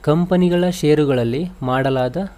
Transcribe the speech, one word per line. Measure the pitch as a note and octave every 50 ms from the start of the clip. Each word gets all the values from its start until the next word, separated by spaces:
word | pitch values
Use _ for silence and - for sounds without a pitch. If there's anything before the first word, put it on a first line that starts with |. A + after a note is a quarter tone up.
ಕಂಪನಿಗಳ | - D3+ D3 E3+ F3 F3 F#3 F3+ F3+ F3 F3 F3 F3+ F3+
ಷೇರುಗಳಲ್ಲಿ | F3 - - D3 D3+ D3 D3+ C#3 C3+ B2 A#2 A#2 A#2 C#3+ F3+ F3+ - -
ಮಾಡಲಾದ | C3+ B2+ B2+ C3+ C3+ C3+ C3+ C3 B2+ B2+ B2+ E3 G3 F#3 -